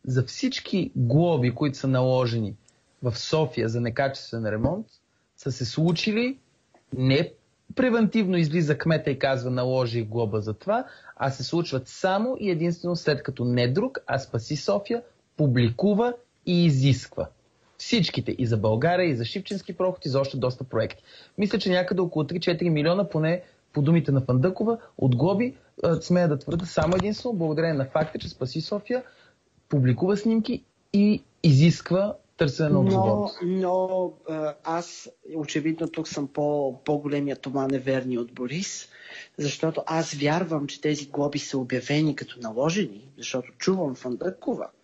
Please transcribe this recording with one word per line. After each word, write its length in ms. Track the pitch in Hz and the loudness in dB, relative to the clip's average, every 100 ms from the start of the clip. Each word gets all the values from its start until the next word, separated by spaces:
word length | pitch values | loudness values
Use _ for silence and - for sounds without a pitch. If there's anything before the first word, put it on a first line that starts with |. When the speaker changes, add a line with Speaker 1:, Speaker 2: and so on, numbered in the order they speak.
| 135 | 0
Speaker 1:
за 180 | 127 | -2
всички 680 | 127 - 262 - - 190 139 135 | -2 -4 -4 -4 -4 -2 -2 -2
глоби, 600 | 120 143 175 156 123 - | 2 4 4 2 0 0
които 220 | 151 135 | -4 -2
са 100 | 135 | -2
наложени 680 | 127 131 127 120 117 104 98 _ _ _ _ | 2 2 2 2 -2 -4 -8 _ _ _ _
в 140 | 123 113 | -6 -6
София 520 | - 160 156 - 113 | -2 0 0 0 -2
за 120 | 117 | 0
некачествен 640 | 120 117 139 135 - 117 110 | -2 0 -2 -4 -10 -6 -4
ремонт, 420 | 107 127 190 220 _ _ _ _ _ | -2 -2 -4 -8 _ _ _ _ _
са 140 | 139 | -8
се 140 | 127 120 | -6 -4
случили, 760 | - 165 170 220 214 247 269 _ _ _ _ _ 127 | 0 0 2 0 0 -2 -4 _ _ _ _ _ 0
не 360 | 131 135 170 - _ _ _ - | 2 2 0 -8 _ _ _ 0
превентивно 640 | 254 233 214 226 185 175 | 2 4 4 2 2 2
излиза 400 | 156 170 151 139 | 2 2 2 2
кмета 340 | - 160 - | 2 2 0
и 80 | 135 | 0
казва: 320 | 135 135 123 | 0 0 0
„Наложих 560 | 127 127 131 123 117 107 | 0 0 0 0 -2 -2
глоба 340 | 117 110 107 | -2 -2 -2
за 120 | 101 | -4
това“, 320 | 104 185 226 262 - - - | -6 -2 -2 -2 -16 -20 -4
а 140 | 135 | -4
се 140 | 131 | -2
случват 440 | 127 170 165 131 127 | -4 -2 -2 -4 -6
само 500 | - 190 196 233 262 | -2 0 0 0 -2
и 120 | 202 | -2
единствено 440 | 165 170 170 175 165 | 0 -2 -2 -4 -2
след 280 | - 143 | 0 -2
като 220 | - 135 123 | -4 -4 0
не 220 | 123 123 | 2 2
друг, 320 | 147 262 - - | 0 -2 -6 -4
а 120 | 135 | -4
Спаси 360 | - 117 - 151 | -4 -8 -4 -4
София 460 | - 202 - 233 - _ _ - | 0 -2 -2 -6 -6 _ _ 0
публикува 760 | 147 123 117 - 196 202 240 240 _ _ - | 2 4 2 2 2 4 2 -2 _ _ 0
и 200 | 175 170 | 4 4
изисква. 640 | 135 135 - - - - _ _ _ _ _ | 6 4 2 -2 -8 -8 _ _ _ _ _
Всичките, 580 | - 240 165 - - - | 0 2 2 -2 -4 -2
и 80 | 117 | 0
за 120 | 110 | 2
България, 520 | 107 113 156 180 180 | 2 2 2 2 2
и 60 | 120 | 0
за 100 | 117 | -4
Шипченски 480 | 202 - 202 - | -6 -6 -8 -8
проход, 320 | 175 185 185 151 | -4 -2 -2 -2
и 40 | |
за 100 | 131 | 0
още 180 | 135 135 | -2 -2
доста 260 | 123 123 | -4 -4
проекти. 400 | 131 113 90 - _ - - - | -4 -2 -2 -6 _ -20 -14 -2
Мисля, 220 | 202 220 | 0 0
че 100 | 196 | 2
някъде 320 | 180 180 185 | 2 2 0
около 260 | 175 156 139 | 0 0 -2
три-четири 420 | 170 175 170 175 | -2 -2 0 2
милиона, 400 | 151 151 185 196 | 2 2 2 0
поне 320 | 160 156 180 - _ _ | 0 0 -2 -6 _ _
по 80 | 147 | 0
думите 300 | 139 170 147 | 4 4 4
на 100 | 135 | 0
Фандъкова, 560 | 131 127 175 190 214 226 - - | 4 2 2 2 -2 -2 -6 0
от 180 | 113 120 | 2 4
глоби, 400 | 160 202 247 - _ - | 2 2 0 -4 _ -2
а, 120 | - 160 | 0 0
смея 260 | - 180 170 | 2 4 4
да 120 | 143 | 0
твърда, 260 | - 170 180 | -2 -4 -2
само 300 | - 156 185 | 0 2 2
единствено 400 | 202 214 247 208 | 0 -2 -4 -2
благодарение 420 | 160 156 165 147 | 0 0 0 0
на 80 | 131 | 0
факта, 340 | 156 156 - | 0 -2 -4
че 100 | - | -12
Спаси 320 | - 127 160 | -6 -4 -4
София 420 | 156 208 - 247 - _ _ _ _ _ _ | -4 -8 -2 -4 -4 _ _ _ _ _ _
публикува 480 | 147 127 120 185 202 | 2 4 4 2 2
снимки 460 | 226 226 214 - _ _ _ | 2 2 0 -6 _ _ _
и 300 | 202 208 208 - _ | 4 4 4 -2 _
изисква 720 | 165 131 165 - - 180 208 - _ - | 6 8 8 4 0 0 0 -6 _ -2
търсене 320 | 156 - 156 | 0 2 2
на 40 | |
Speaker 2:
Но, 80 | 147 | 4
Speaker 1:
отговорност. 560 | 190 190 190 208 202 - | 6 4 4 2 -2 -4
Speaker 2:
но, 720 | 175 185 185 185 185 185 175 - - | -2 0 0 0 0 0 -2 -6 -8
а, 260 | 156 151 147 | -4 -4 -6
аз 460 | 160 165 175 - - _ - 160 | -6 -6 -6 -16 -20 _ -10 -8
очевидно 520 | 147 156 156 160 165 | -4 -2 -2 -4 -6
тук 200 | - 160 | -6 -8
съм 200 | - 139 | -6 -6
по-, 560 | - 147 147 135 127 - | -2 0 0 -2 -4 -2
по-големия 500 | 147 147 143 143 131 | -2 0 -2 -2 -4
Тома 320 | 139 139 135 | -4 -2 0
Неверни 500 | 135 127 135 127 120 | -2 0 -2 -2 -4
от 160 | 120 | -4
Борис, 560 | - 123 156 196 - - - - - - - | -8 -6 -6 -6 -10 -16 -20 -20 -20 -16 -6
защото 460 | 143 - 160 160 - | -6 -2 -2 -2 -2
аз 280 | 160 160 | -2 -2
вярвам, 540 | 143 143 165 180 156 143 | -2 0 0 0 -2 -4
че 140 | - | -4
тези 240 | 156 147 - | -2 -2 -4
глоби 340 | 147 143 147 | -2 -2 -2
са 180 | - 135 | -4 -4
обявени 580 | 123 123 123 147 156 - | -2 -4 0 2 2 0
като 240 | 131 - | -10 -12
наложени, 720 | 113 110 147 190 151 101 - - | -8 -2 0 0 -2 -6 -20 -14
защото 300 | - 131 - _ | -6 -6 -8 _
чувам 380 | - 190 156 123 | -2 0 -2 -4
Фандъкова 720 | 127 120 180 190 - 156 - _ | -8 -4 -6 -6 -6 -4 -6 _